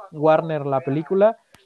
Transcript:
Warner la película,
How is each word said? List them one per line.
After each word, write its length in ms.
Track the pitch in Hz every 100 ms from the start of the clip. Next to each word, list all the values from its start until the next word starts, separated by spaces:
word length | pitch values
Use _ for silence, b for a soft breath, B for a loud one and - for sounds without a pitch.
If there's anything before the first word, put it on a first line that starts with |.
| -
Warner 520 | 156 156 160 160 151
la 160 | 139 135
película, 580 | - 143 156 196 214 220 b _